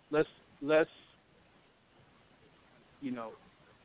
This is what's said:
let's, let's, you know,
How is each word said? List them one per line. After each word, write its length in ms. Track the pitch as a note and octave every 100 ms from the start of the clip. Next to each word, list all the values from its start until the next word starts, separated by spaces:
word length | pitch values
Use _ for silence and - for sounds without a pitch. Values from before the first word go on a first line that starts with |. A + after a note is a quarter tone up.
| -
let's, 200 | D3+ D3+ - - -
let's, 280 | C#3+ D#3 D#3+ - - _ _ _ _ _ _ _ _ _ - - _ _ - _ _ - - -
you 100 | C#3
know, 200 | B2 A2 - - - - -